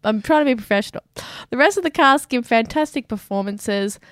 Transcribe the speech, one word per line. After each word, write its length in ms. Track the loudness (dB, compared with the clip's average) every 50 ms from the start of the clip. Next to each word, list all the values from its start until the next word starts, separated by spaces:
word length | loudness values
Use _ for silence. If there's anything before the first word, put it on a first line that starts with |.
| -2
I'm 180 | -2 -4 -2
trying 200 | 0 2 2 2 4
to 60 | 2
be 40 | 0
professional. 460 | -2 -2 -2 -2 -2 -2 -4 -10 -14 _ _ _ -18 -16 -16 -18 -18 -12 _
The 80 | 0
rest 180 | 2 2 2 2
of 80 | 0 -2
the 60 | -2
cast 400 | 2 4 6 6 6 4 2 _
give 160 | -4 -4 0
fantastic 640 | 2 2 2 2 0 -2 -2 -2 -2 -4 -8 -6
performances. 920 | _ -8 -10 -6 -6 -4 -4 -4 -4 -8 -6 -4 -2 -2 0 -2 -4 -6 -10 _ -20